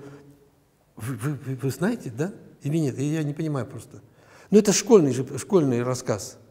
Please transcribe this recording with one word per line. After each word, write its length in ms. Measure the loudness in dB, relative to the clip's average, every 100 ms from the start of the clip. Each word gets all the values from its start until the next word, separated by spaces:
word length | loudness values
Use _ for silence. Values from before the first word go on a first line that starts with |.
| -14 -20 -20 -20 _ _ _ _ _ -14
Вы, 180 | -10
вы, 240 | -6 -6 -6
вы, 140 | -8 -6
вы 100 | -4
знаете, 400 | -2 -2 -4 -8 -6
да? 160 | -6 -8 -20 -10
Или 160 | -4 0
нет? 200 | 0 -2
Я 240 | -4 -2
не 120 | -4
понимаю 320 | -4 -4 -4 -6
просто. 340 | -10 -16 -20 -20 _ -20 -20 4
Ну, 80 | 4
это 140 | 6
школьный 400 | 2 6 6 6
же, 140 | 2 -4 -8
школьный 440 | 2 2 4 2
рассказ. 560 | 0 -4 -2 -4 -4 -18 -20